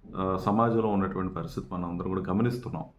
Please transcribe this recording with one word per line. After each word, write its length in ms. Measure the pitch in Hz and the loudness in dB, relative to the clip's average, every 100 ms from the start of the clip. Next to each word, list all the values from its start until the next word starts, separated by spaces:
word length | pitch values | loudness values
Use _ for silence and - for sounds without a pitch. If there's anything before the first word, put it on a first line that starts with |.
| - - | -10 -4
ఆ, 200 | 95 92 | 0 0
సమాజంలో 440 | 98 104 113 113 110 | 2 4 4 4 4
ఉన్నటువంటి 460 | 101 95 95 92 | 2 2 0 -4
పరిస్థితి 320 | 82 82 - - | -4 -6 -8 -6
మనం 120 | 90 | -4
అందరం 240 | 87 87 90 | -4 -4 -2
కూడా 140 | 95 92 | -2 0
గమనిస్తున్నాం. 560 | 95 120 120 - 80 - | 2 2 0 -6 -6 -8